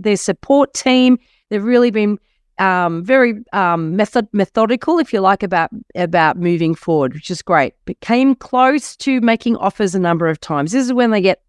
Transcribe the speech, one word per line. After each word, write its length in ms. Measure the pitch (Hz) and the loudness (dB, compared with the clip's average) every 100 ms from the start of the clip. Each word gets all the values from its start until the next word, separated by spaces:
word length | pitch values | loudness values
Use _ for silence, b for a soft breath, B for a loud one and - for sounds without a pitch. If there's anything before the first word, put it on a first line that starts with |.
their 160 | 185 202 | -2 -2
support 560 | - 185 - 277 277 | -2 -6 0 2 2
team. 460 | - 269 254 254 247 - _ _ | -2 0 4 4 2 -2 _ _
They've 120 | 208 | -6
really 280 | 214 247 240 | 0 2 2
been, 280 | 214 208 208 _ _ _ - | 0 -2 -4 _ _ _ -4
um, 460 | 190 180 175 165 | -2 0 -2 -4
very, 300 | 180 262 247 214 240 | 0 2 2 -2 -6
um, 420 | 196 180 170 160 | -2 0 0 -2
method-, 340 | 180 220 247 214 | -2 -2 -2 -2
methodical, 640 | 202 190 - 220 247 - 339 | -2 -2 0 0 0 0 0
if 140 | 277 | 0
you 80 | 214 | 0
like, 220 | 190 196 | 0 0
about, 280 | 196 180 165 - - | -2 -2 -4 -8 -12
about 440 | 185 180 175 156 180 | -6 -2 2 2 0
moving 360 | 175 170 165 | -2 0 0
forward, 380 | 160 - 156 131 | -2 -2 0 0
which 160 | 147 - | -4 -10
is 120 | 175 | -10
great. 320 | - 165 131 - | 0 0 0 -4
But 160 | - - | -14 -12
came 340 | - 233 269 | -2 0 2
close 640 | 254 - 254 262 285 - - | 0 -2 0 2 0 -4 -8
to 240 | - 262 | -2 0
making 360 | 226 226 240 233 | 2 0 -2 -2
offers 360 | 196 - 202 | -4 -2 -2
a 60 | 190 | 0
number 260 | 175 165 165 | 0 0 -2
of 140 | 156 | -4
times. 320 | - 151 147 | -6 -4 -2
This 140 | 247 247 | -2 0
is 60 | |
when 180 | 247 240 | 0 0
they 100 | 214 | 2
get 220 | 185 - | 0 -2